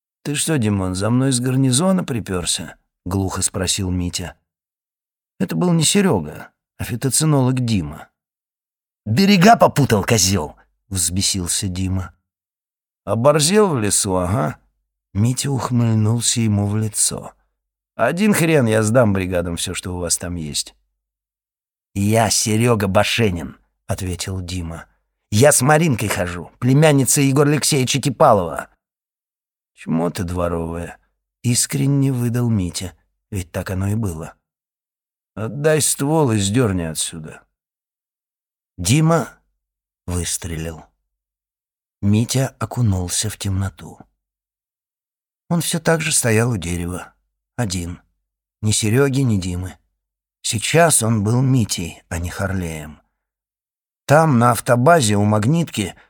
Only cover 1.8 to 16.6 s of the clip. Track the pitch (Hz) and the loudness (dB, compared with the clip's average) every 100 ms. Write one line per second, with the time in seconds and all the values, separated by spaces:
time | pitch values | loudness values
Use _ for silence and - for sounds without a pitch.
1.8 | 185 185 - 117 95 90 82 - 80 - | 2 0 -2 -6 -4 -6 -4 -6 -8 -16
2.8 | _ _ 87 98 95 95 - 101 90 - | _ _ -6 -2 -2 -4 -4 -4 -4 -2
3.8 | 92 90 87 - 85 - _ _ _ _ | -2 -2 -4 -6 -10 -14 _ _ _ _
4.8 | _ _ _ _ _ _ 190 165 180 165 | _ _ _ _ _ _ -6 -2 0 2
5.8 | 147 202 190 107 76 - - _ _ _ | 2 2 2 0 -2 -12 -18 _ _ _
6.8 | - 117 135 - 156 143 127 127 120 104 | -8 -4 -2 0 2 2 2 0 0 0
7.8 | 76 76 - _ _ _ _ _ _ _ | -2 -10 -18 _ _ _ _ _ _ _
8.8 | _ _ - 117 196 202 202 233 170 - | _ _ -2 2 4 6 8 8 6 4
9.8 | 131 104 90 117 98 98 73 - _ _ | 2 2 2 2 2 0 -4 -10 _ _
10.8 | _ 95 80 92 - 101 87 - 101 90 | _ -6 -4 -2 -2 -4 -4 -4 -4 -4
11.8 | 92 92 87 - _ _ _ _ _ _ | -2 -4 -6 -14 _ _ _ _ _ _
12.8 | _ _ - 107 135 151 147 208 202 139 | _ _ -4 2 4 4 2 4 4 2
13.8 | 104 - 101 92 90 113 147 - _ _ | 0 0 0 0 0 -2 -2 -6 _ _
14.8 | _ _ _ 98 117 127 143 131 - 123 | _ _ _ -2 0 0 -4 -4 -2 0
15.8 | 117 110 107 120 - 120 113 101 | 2 2 2 0 -2 0 0 0